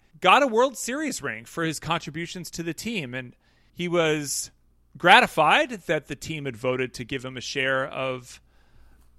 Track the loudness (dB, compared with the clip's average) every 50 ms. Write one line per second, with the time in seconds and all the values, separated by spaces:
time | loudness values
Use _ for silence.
0 | _ _ -10 2 4 6 6 6 6 4 4 2 2 2 0 -6 -8 -6 -6 -4
1 | -4 -6 -6 -6 -6 -8 -8 -8 -12 -12 -6 -4 -4 -4 -4 -6 -4 -4 -4 -4
2 | -4 -8 -10 -10 -10 -10 -12 -12 -12 -12 -12 -10 -8 -8 -8 -8 -8 -8 -6 -6
3 | -8 -8 -8 -10 -12 -12 -18 _ _ _ _ _ _ _ _ -6 -4 0 2 2
4 | 4 4 2 0 -2 -4 -6 -6 -6 -8 -14 _ _ _ _ _ _ _ _ 2
5 | 8 8 10 10 8 6 4 2 4 4 4 4 2 0 -4 -8 -4 -2 -2 -2
6 | -2 -6 -10 -10 -8 -10 -8 -6 -6 -8 -8 -4 -2 -2 -2 -2 -4 -6 -6 -10
7 | -10 -8 -8 -8 -8 -10 -12 -10 -10 -6 -4 -2 0 0 0 0 -2 -4 -6 -6
8 | -6 -6 -6 -8 -12 -16 -20 -20 _ _ _ _ _ _ _ -20 -20 -20 -20 -20
9 | _ _ _